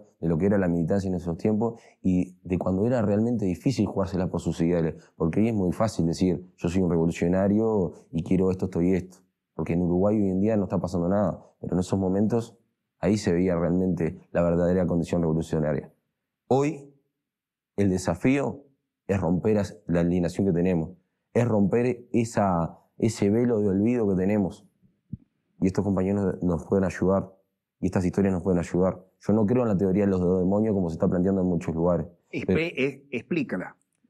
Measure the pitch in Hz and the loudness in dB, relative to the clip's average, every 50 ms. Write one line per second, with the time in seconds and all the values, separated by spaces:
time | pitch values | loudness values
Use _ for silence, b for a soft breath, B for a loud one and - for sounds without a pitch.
0 | - _ _ - 82 85 85 80 92 101 104 98 92 87 85 85 82 82 98 101 | -12 _ _ -6 -2 -2 0 2 2 2 2 2 2 2 0 0 0 0 0 -2
1 | 90 95 92 87 87 85 82 - - 107 107 104 117 113 113 B B B B B | 0 -2 -4 -4 -4 -6 -6 -2 -2 -2 0 0 -2 -4 -4 B B B B B
2 | - 92 90 90 87 - - _ - 85 92 - - 92 95 95 107 123 131 120 | 0 0 2 2 0 -2 -8 _ -6 -4 -2 -2 0 -2 0 0 0 0 0 0
3 | 104 104 101 107 113 120 123 107 104 92 87 - - 139 127 113 101 - - 98 | 0 0 2 2 0 0 0 -2 -2 -2 -2 -2 -2 -2 0 0 -2 -2 0 -4
4 | 92 82 - 87 92 82 - 82 - 87 78 - 87 85 87 85 82 80 78 B | -4 -2 -2 -4 -4 -2 -4 -4 -4 -4 -2 0 0 0 2 0 0 -2 -4 B
5 | B B B - 85 80 - 101 107 117 113 101 92 87 82 - 110 110 - - | B B B -4 -2 0 0 0 0 0 0 0 0 -2 0 0 -2 -2 0 0
6 | 85 85 82 - 92 92 85 - - - _ - - 87 85 98 92 85 87 82 | 0 0 0 0 0 0 0 -2 -6 -14 _ -6 -4 -2 0 0 0 2 2 2
7 | 82 - - - - 87 92 95 98 101 104 107 113 110 110 101 87 76 B B | 0 0 0 0 0 0 2 2 2 2 2 2 2 2 0 0 0 -2 B B
8 | B B - 82 87 - 190 180 95 92 90 92 98 90 - 85 87 92 95 87 | B B -6 -6 -2 0 2 2 2 2 0 -2 -4 -4 -2 0 2 2 2 0
9 | 90 - - - _ _ _ _ _ _ - - 80 85 85 87 90 85 87 90 | -2 -6 -18 -20 _ _ _ _ _ _ -8 -8 -4 -2 -2 0 0 0 2 2
10 | 98 104 107 110 101 95 92 92 101 110 113 104 92 90 104 87 80 82 90 87 | 2 2 2 2 0 0 0 0 0 0 0 0 -2 -2 -2 -4 -4 -2 -2 -2
11 | 85 90 101 104 101 82 - B B B B B - - 82 92 92 - 101 98 | 0 0 0 0 0 -2 -4 B B B B B -8 -4 -2 -2 -2 -2 -2 -2
12 | 95 92 92 101 110 101 120 117 113 - - _ _ _ _ _ _ _ _ - | 0 0 0 0 0 0 0 -2 -4 -6 -16 _ _ _ _ _ _ _ _ -4
13 | - 95 110 104 107 101 85 87 92 95 87 85 87 82 87 92 92 92 85 85 | 0 0 0 2 2 0 2 2 2 2 2 0 0 0 0 0 0 0 0 -2
14 | 82 76 - - - _ - 87 87 85 85 87 87 85 92 95 90 85 87 85 | -2 -4 -4 -8 -14 _ -2 0 2 2 2 2 2 2 2 2 0 0 0 -2
15 | 80 - - 87 85 80 80 80 80 - 82 80 76 76 73 - - - _ _ | -2 0 -2 0 0 0 0 -2 -2 -2 -2 -2 0 0 -2 -2 -6 -10 _ _
16 | _ _ _ _ _ _ _ _ _ - 123 139 143 151 160 - - - _ _ | _ _ _ _ _ _ _ _ _ 0 0 2 2 0 -4 -6 -14 -20 _ _
17 | _ _ _ _ _ _ _ _ _ _ _ _ _ _ - 101 101 95 92 90 | _ _ _ _ _ _ _ _ _ _ _ _ _ _ -2 0 2 2 2 0
18 | - 90 82 - - 127 135 143 139 120 - - - _ _ _ _ _ _ _ | 0 -2 -4 0 0 0 2 2 0 -4 -6 -10 -18 _ _ _ _ _ _ _
19 | _ - 98 92 82 80 90 82 - 107 107 104 98 - - - - - 85 87 | _ -4 -2 0 0 0 0 0 2 2 2 2 0 -2 -8 -14 -6 -2 0 2
20 | 85 87 87 90 87 82 - - 98 98 82 85 87 92 90 82 80 87 - _ | 2 2 2 0 0 -2 -2 0 0 0 2 2 2 2 2 0 -2 -4 -8 _
21 | _ _ _ _ _ _ - 117 117 113 110 104 101 90 120 120 120 127 - - | _ _ _ _ _ _ -2 0 0 2 2 2 2 2 2 2 0 0 -2 -4
22 | - - - 117 113 113 - 113 101 95 87 85 82 - - - _ _ _ - | -8 -2 0 0 0 0 0 0 2 2 2 0 0 -2 -6 -14 _ _ _ -2
23 | 104 113 - - 104 101 104 117 123 120 117 104 104 101 92 98 104 117 123 120 | -2 -2 0 2 2 2 2 2 2 2 2 2 2 2 2 2 2 2 2 2
24 | 110 101 95 92 92 98 107 104 95 85 - - - _ _ _ _ _ _ _ | 2 2 2 2 2 2 2 0 0 -2 -4 -10 -20 _ _ _ _ _ _ _
25 | _ - - - _ _ _ _ _ _ _ - - 92 - 104 92 104 95 92 | _ -18 -18 -18 _ _ _ _ _ _ _ -2 -2 -2 0 0 -2 0 0 0
26 | 95 95 101 101 101 90 - - 87 90 85 80 - - 98 98 95 87 - - | 0 0 0 0 0 -2 -2 -2 -2 -2 -2 -2 -2 0 0 2 2 0 -2 0
27 | - 92 98 95 90 - - _ _ _ _ _ _ _ _ - 92 90 - 95 | 0 2 2 2 0 -4 -14 _ _ _ _ _ _ _ _ -4 -4 -2 0 0
28 | 90 90 - 101 98 98 95 85 87 98 90 87 85 - - 87 92 92 90 - | -2 0 0 2 2 2 0 0 0 0 0 0 0 -2 0 0 0 0 0 -4
29 | - _ _ _ - - 107 110 104 98 117 127 120 110 101 85 98 92 92 104 | -14 _ _ _ -2 0 2 2 2 2 2 0 0 0 0 0 2 2 2 2
30 | 101 101 92 90 90 87 95 92 90 92 98 104 110 110 98 98 90 82 80 80 | 2 2 2 2 2 2 2 2 2 2 2 2 2 0 0 0 0 -2 -2 0
31 | 101 92 92 90 90 98 98 95 90 90 87 82 - 87 80 82 85 90 87 82 | 0 0 2 2 2 2 2 2 0 0 0 -2 -2 -4 -2 0 2 2 2 0
32 | 76 - - _ _ - - 131 - - - 156 165 170 - - 131 143 135 - | -2 -6 -12 _ _ -10 -8 -6 -2 0 0 0 0 -2 -2 -4 -4 -4 -4 -8
33 | - - - 120 - - 180 160 120 - 104 92 87 - - _ _ _ _ _ | -14 -10 -10 -10 -6 -4 -4 -4 -2 -4 -6 -8 -8 -10 -14 _ _ _ _ _
34 | _ | _